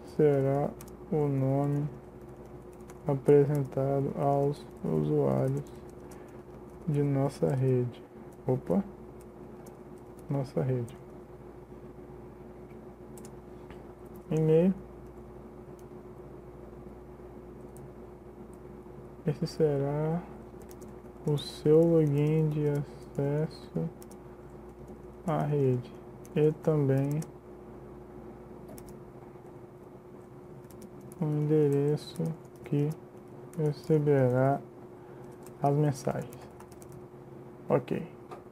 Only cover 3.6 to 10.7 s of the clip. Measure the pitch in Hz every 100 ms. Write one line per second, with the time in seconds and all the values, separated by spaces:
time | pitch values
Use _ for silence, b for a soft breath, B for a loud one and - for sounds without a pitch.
3.6 | 135 135 135 139 135 - 143 143 143 147
4.6 | - - - 156 151 151 139 131 135 139
5.6 | - - - - B B B B - -
6.6 | - - - 147 143 135 139 - 165 135
7.6 | 131 127 123 - - - - - - 131
8.6 | - 190 - - - - - - - -
9.6 | - - - - - - - 139 131 165
10.6 | 135